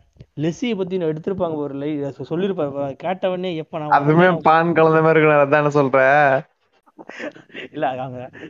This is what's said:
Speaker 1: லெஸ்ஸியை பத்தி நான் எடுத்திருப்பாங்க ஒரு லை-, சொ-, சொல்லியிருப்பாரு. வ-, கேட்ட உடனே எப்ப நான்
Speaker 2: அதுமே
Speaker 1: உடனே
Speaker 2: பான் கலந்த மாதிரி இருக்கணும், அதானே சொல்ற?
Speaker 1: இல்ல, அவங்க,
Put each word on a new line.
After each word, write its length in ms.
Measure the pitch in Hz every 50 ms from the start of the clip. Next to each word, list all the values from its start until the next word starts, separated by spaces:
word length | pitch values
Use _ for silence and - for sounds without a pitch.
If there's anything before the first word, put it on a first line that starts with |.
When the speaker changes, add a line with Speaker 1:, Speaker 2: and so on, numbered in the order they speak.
| - _ _ - - - _
Speaker 1:
லெஸ்ஸியை 400 | - 147 165 170 - - 240 226
பத்தி 200 | 185 190 175 190
நான் 120 | 190 170 156
எடுத்திருப்பாங்க 460 | 156 156 160 190 196 190 185 165 156
ஒரு 200 | 151 147 143 135
லை-, 260 | 139 143 151 156 143 143
சொ-, 240 | 139 - - 131 -
சொல்லியிருப்பாரு. 420 | 160 165 190 202 190 165 151 143
வ-, 260 | 135 139 143 139 135
கேட்ட 320 | - - 165 190 185 - 185
உடனே 280 | 185 180 180 185 175
எப்ப 220 | 156 170 - - 165
நான் 240 | 151 151 143 143 143
Speaker 2:
அதுமே 120 | 147 156
Speaker 1:
உடனே 260 | 165 180 185 175 160 -
Speaker 2:
பான் 300 | 165 156 165 165 170 165
கலந்த 300 | 160 160 160 160 160 156
மாதிரி 180 | 160 160 160
இருக்கணும், 200 | 151 156 151 147
அதானே 260 | 143 135 143 151 147
சொல்ற? 340 | 147 143 147 139 135 123 135 131 131 143 147 147 139 135 135 156 - _ _ _ _ _ _ _ _ _ - - - - - - 302 - - - _ - - - - -
Speaker 1:
இல்ல, 160 | 143 156 -
அவங்க, 420 | 113 127 131 135 123 123 123 127 - - - 156